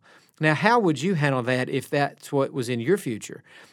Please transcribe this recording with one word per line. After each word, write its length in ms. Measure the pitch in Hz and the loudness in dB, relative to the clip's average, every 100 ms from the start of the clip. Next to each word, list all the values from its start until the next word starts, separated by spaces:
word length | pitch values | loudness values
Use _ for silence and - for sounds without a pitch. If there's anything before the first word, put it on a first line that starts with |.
| _ _ _ - | _ _ _ 0
Now, 140 | 156 | 2
how 240 | 147 202 247 | 4 4 4
would 240 | 185 135 | 4 0
you 140 | 180 165 | 0 0
handle 260 | 143 131 | 0 0
that 260 | 120 127 127 | 0 -2 -2
if 200 | 139 - | -4 -2
that's 420 | 147 143 - - | -2 -2 -4 -6
what 220 | 143 135 | -2 -2
was 160 | 139 117 | -4 -4
in 100 | 120 | -4
your 180 | 117 196 | 0 -2
future? 460 | 143 104 - - - - - | -2 -8 -10 -18 -20 -20 -20